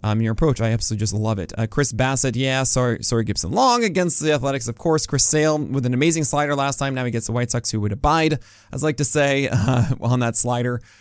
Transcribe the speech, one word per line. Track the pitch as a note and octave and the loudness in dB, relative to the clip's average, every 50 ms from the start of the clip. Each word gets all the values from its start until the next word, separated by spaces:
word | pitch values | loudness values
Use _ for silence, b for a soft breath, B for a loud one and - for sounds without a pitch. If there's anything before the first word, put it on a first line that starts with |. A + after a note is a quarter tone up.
| - | -2
Um, | G#2+ G#2+ A2 | 0 0 0
your | A2+ A2 A2 | 0 0 0
approach, | G#2+ D#3+ D#3 C3+ - | 2 2 2 2 2
I | A#2 A2+ | 0 0
absolutely | A2+ A#2 - - A2+ G#2 | 0 0 -2 -4 -2 -2
just | G#2 G#2+ G2+ | -2 -2 -2
love | G#2 G#2+ A2 A2+ G2 | -2 -2 -2 -2 -2
it. | F2 - - - | -4 -8 -4 -4
Uh, | A#2 | -4
Chris | A2 - - C#3+ C3+ | -2 0 -2 -2 0
Bassitt, | - G#2+ C3 C3 C3+ C3 C3 C3+ A#2 | 0 0 0 0 2 2 0 0 0
yeah, | A#2+ C3 C3+ C3 C3 | 0 0 0 0 0
sorry, | C3+ B2+ - B2+ B2+ B2 A#2+ - - | 0 0 2 2 2 0 0 -2 -2
sorry, | - - A#2 A2+ | 0 0 0 0
Gibson | A2 G2+ - - E2+ | 0 -2 -4 -2 -2
Long | B2 G3+ C4 C4 A#3+ A#3+ A#3 | 2 4 4 4 4 4 2
against | G#3+ D#3+ F#3 F3+ F3 - - | 0 0 0 0 0 0 0
the | D#3 D#3 D3+ | 2 2 0
Athletics, | D3 - C#3 C#3 C3+ A#2 B2 | 2 0 -2 -2 -2 -4 -6
of | A#2 - | -8 -4
course. | - E3+ D#3+ D#3 - - | 0 0 0 2 0 -2
Chris | - C3+ - | 0 2 2
Sale | - - D#3 D3+ D#3 D#3 D3+ | 2 4 4 2 2 2 0
with | D3+ D#2+ A#2 C#3 B2+ B2 | -2 -2 -2 -2 0 0
an | B2+ | 0
amazing | B2 C#3+ E3 E3 E3 D3+ | 2 2 2 2 2 0
slider | C3+ - D3 D3 C#3+ D3 | 0 0 0 0 0 0
last | C#3 C#3 C#3 C#3 - | -2 -2 -2 -2 -2
time. | C#3 C#3 C3+ | -4 -4 -2
Now | B2+ B2+ | -2 -4
he | B2 | -2
gets | A#2 A#2 - | -2 -4 -4
the | - | -2
White | A#2 B2 B2 A#2+ | -2 -2 -2 -2
Sox, | - B2 A#2 - | -2 -4 -4 -2
who | - A2 | -4 -2
would | G#2 G#2 G#2 | -2 -2 -4
abide, | - - D3 D#3 E3 D#3+ D#3 D3+ - B B B B B B | 0 0 2 2 4 2 2 0 -2 B B B B B B
as | - C3 C#3 | -8 -4 -2
I | D#3 | -2
like | D3 - | 0 0
to | D3 | -2
say, | - - D3+ C#3+ C#3 C#3 C#3 C#3 A#2+ | 0 2 2 2 2 2 0 0 0
<laughs> | |
uh, | - - G2 A#2 C3 B2 A#2 - - - | 0 0 2 2 2 2 2 0 0 -2
on | - A#2 B2 B2 | 0 0 0 0
that | B2 A#2 A2+ | 0 0 0
slider. | - - B2 B2 A#2+ A#2+ B2 B2 A#2+ b b b b | 0 0 0 0 0 0 -2 -2 -4 b b b b